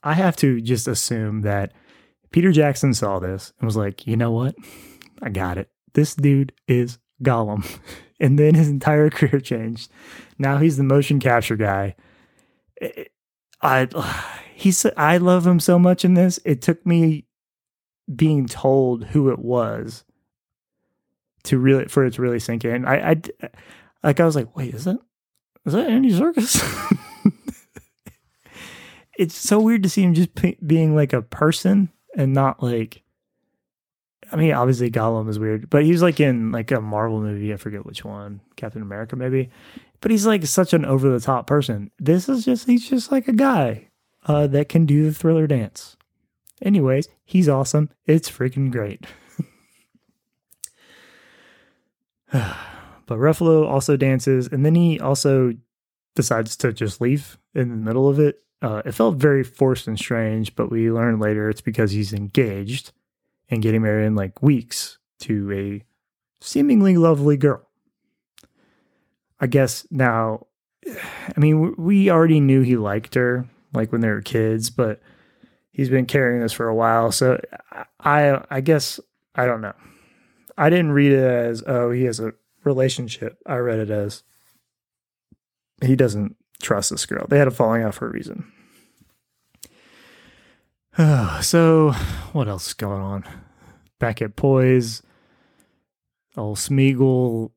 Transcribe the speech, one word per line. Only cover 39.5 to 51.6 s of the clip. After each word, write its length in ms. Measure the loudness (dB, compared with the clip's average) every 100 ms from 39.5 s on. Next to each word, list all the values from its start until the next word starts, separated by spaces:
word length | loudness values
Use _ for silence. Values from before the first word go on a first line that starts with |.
| _ -20 -20 _ _
But 120 | 0
he's, 140 | 2 2
like, 200 | 0 0
such 260 | 0 2
an 140 | 2 2
over 240 | 2 2
the 100 | 0
top 280 | 0 -2 0
person. 440 | 0 0 -6 -8 _
This 300 | 2 2 2
is 160 | -2 0
just, 200 | -2 2
he's 220 | 0 2
just, 240 | -4 0
like, 160 | -2 0
a 60 |
guy, 560 | 2 2 2 0 -4 _ _ _ _ -2
uh, 220 | 2 2
that 220 | 0 2
can 160 | 2 4
do 180 | 4
the 100 | 2
Thriller 340 | 0 0 2 2
dance. 500 | 0 -2 -10 -20 _ _ _ _ _ _ _
Anyways, 480 | 0 2 2 0 -2 _ _
he's 240 | 2 4
awesome. 400 | 2 0 0 -2 _ 0
It's 240 | 0 0
freaking 420 | -6 -6 -2 -4
great. 340 | -2 -6 -10 -18
<laughs> 40 | -20 _ -12 -12 _ _ _ _ _ _ _ _ _ _ _ -20 _ _ _ _ _ _ _ _ _